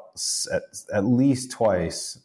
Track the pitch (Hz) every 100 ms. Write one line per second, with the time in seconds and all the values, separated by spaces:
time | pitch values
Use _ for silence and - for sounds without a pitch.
0 | - - - - - - - - - 104
1 | 101 123 139 127 - - 110 92 85 -
2 | - -